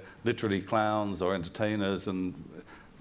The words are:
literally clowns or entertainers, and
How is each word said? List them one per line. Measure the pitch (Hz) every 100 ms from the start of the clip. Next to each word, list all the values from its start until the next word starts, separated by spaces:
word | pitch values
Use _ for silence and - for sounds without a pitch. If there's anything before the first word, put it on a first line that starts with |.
| - -
literally | 117 120 110 98
clowns | 95 113 107 107 101 90
or | 90
entertainers, | 95 82 - 107 107 98 95 101
and | 92 92 - - 85 - - - -